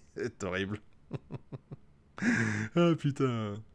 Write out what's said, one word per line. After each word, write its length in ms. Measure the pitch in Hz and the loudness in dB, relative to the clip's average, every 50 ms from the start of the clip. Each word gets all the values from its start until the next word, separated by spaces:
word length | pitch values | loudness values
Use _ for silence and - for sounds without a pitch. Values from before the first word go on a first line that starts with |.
| - - - | -20 -16 -8
C'est 260 | - 104 117 - - 101 | -6 -6 -6 -6 -6 -4
horrible. 360 | 90 90 95 98 95 104 - - - - - - - | -2 0 0 -2 -2 -4 -8 -8 -18 -20 -20 -16 -12
<laughs> 100 | 139 - - - 147 - - - - - - - - - - - - - - - - - - 120 117 110 113 107 107 104 107 110 - | -12 -12 -10 -10 -14 -14 -14 -14 -16 -16 -14 -16 -18 -18 -18 -20 -20 -20 -20 -18 -8 -2 0 2 2 2 2 0 -2 -4 -4 0 2
Ah, 160 | 170 175 170 160 | 4 6 6 4
putain. 580 | 160 - 143 135 - 139 127 120 113 110 104 101 110 110 - | 4 2 -2 2 2 2 2 2 0 -2 -2 -4 -8 -10 -14